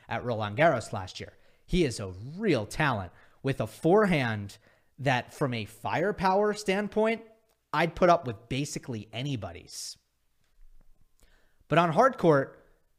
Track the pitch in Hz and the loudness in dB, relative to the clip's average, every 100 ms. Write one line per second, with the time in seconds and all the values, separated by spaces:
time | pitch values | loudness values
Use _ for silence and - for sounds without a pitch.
0 | - 113 120 110 107 104 165 131 - 107 | -10 -6 -4 -4 -4 2 4 4 -2 -8
1 | 92 - - - _ _ _ 180 147 107 | -10 -12 -16 -18 _ _ _ 0 0 -2
2 | 98 90 123 170 220 131 104 - 151 110 | -10 -12 -14 -6 0 0 -2 -2 0 0
3 | 90 - - _ 135 131 110 - 165 202 | -6 -14 -20 _ -4 -4 -4 0 4 6
4 | 208 160 123 110 101 - _ _ _ _ | 4 2 0 -4 -8 -14 _ _ _ _
5 | 131 127 - - 143 120 101 - - 117 | 0 0 -2 -4 -4 -2 -8 -10 -4 -2
6 | 190 - 190 190 208 208 - 190 208 220 | -2 0 2 2 2 -2 -2 -2 -2 0
7 | 220 226 - _ _ _ _ 147 165 - | 0 -2 -8 _ _ _ _ -2 -2 2
8 | 180 170 127 107 - 135 147 - - 113 | 4 4 2 -10 -8 -6 -6 -8 -10 -10
9 | 98 113 143 127 98 85 87 - - - | -10 -10 -6 -6 -8 -12 -16 -14 -14 -16
10 | _ _ _ _ _ _ - - - - | _ _ _ _ _ _ -20 -20 -20 -20
11 | _ _ _ _ _ _ _ 156 175 156 | _ _ _ _ _ _ _ 2 4 4
12 | 262 - 175 143 135 - _ _ _ | 4 4 4 4 2 -8 _ _ _